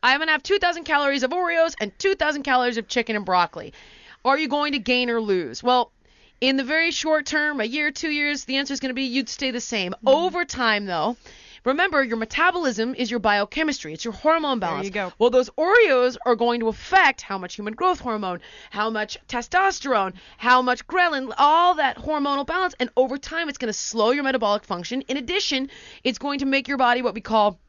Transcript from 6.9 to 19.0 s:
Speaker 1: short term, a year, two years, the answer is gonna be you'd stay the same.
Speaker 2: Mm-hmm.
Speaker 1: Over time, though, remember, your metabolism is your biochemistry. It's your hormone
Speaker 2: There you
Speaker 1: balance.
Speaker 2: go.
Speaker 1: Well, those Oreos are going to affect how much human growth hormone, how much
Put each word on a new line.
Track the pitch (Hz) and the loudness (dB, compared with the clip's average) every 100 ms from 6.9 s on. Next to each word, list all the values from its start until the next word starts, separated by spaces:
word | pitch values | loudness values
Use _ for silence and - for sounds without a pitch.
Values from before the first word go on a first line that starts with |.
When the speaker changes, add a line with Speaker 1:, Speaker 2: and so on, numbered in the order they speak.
Speaker 1:
short | - 311 311 | -2 0 0
term, | 285 302 302 294 | 0 -2 -2 -2
a | |
year, | 220 277 302 | -4 -2 -4
two | 302 330 | -4 -4
years, | 294 294 285 - | -2 -2 -2 -4
the | 262 | -4
answer | 277 | -2
is | 226 | -4
gonna | 269 | -6
be | 254 | -4
you'd | 269 240 233 | -4 -4 -4
stay | - 269 | -6 -4
the | 240 | -4
same. | - 220 180 | -6 -4 -4
Speaker 2:
Mm-hmm. | - 254 | -2 2
Speaker 1:
Over | 285 359 349 | 4 2 -2
time, | 349 - 240 208 202 | -6 -2 0 0 -2
though, | 170 170 240 - - - - 233 | -2 -2 -4 -12 -20 -20 -8 -2
remember, | 285 381 302 | 0 2 2
your | 262 226 | 0 -2
metabolism | 220 - 339 359 311 208 226 | -4 0 2 2 -2 -2 -4
is | 262 233 | -2 -4
your | 233 | 0
biochemistry. | 208 202 202 294 311 277 156 | 2 2 0 -2 -2 -2 -8
It's | 156 | -10
your | 233 | -10
hormone | 196 302 330 302 247 | -2 2 2 0 -2
Speaker 2:
There | 185 165 | -2 -4
you | 196 | -6
Speaker 1:
balance. | |
Speaker 2:
go. | 202 185 - | -6 -6 2
Speaker 1:
Well, | 240 | 4
those | 254 254 | 4 2
Oreos | - 330 453 427 262 247 247 | 0 4 6 6 4 2 0
are | 247 | 0
going | 233 240 240 | 2 2 2
to | 226 | -2
affect | 214 - 381 320 269 | -4 2 4 4 2
how | - 196 | -8 -8
much | 180 - | -8 -10
human | 208 | -10
growth | 226 370 359 | 0 0 0
hormone, | 247 214 190 175 - - - | -2 -4 -4 -6 -10 -20 -14
how | 202 214 | -4 -4
much | 220 | -2